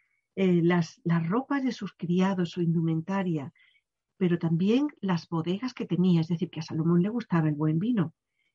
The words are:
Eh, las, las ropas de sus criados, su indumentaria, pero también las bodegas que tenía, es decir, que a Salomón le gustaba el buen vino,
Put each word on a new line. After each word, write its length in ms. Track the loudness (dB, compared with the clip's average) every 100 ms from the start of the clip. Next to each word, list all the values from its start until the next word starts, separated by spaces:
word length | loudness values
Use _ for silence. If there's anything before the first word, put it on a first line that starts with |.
| _ _ _ 0
Eh, 260 | 2 4
las, 380 | 4 2 0 -4
las 240 | -2 0 0
ropas 360 | -2 -2 -2
de 80 | -2
sus 220 | -4 -8
criados, 580 | -8 -2 2 2 0 -4
su 100 | -2
indumentaria, 920 | 0 0 0 -2 -2 -4 -2 -4 -6 _ _ _ _ _ _ -2
pero 200 | 0 2
también 500 | 0 2 2 2 0 -4
las 300 | -4 -4 -2
bodegas 440 | -4 -4 -4 -6
que 120 | -8 -4
tenía, 340 | 0 4 4
es 60 | 2
decir, 220 | -2 -4
que 100 | -8
a 40 |
Salomón 380 | -8 -2 2 2
le 80 | 2
gustaba 380 | -2 -2 0 0
el 80 | 0
buen 240 | 0 0
vino, 340 | 0 0 -2 _ _ _ _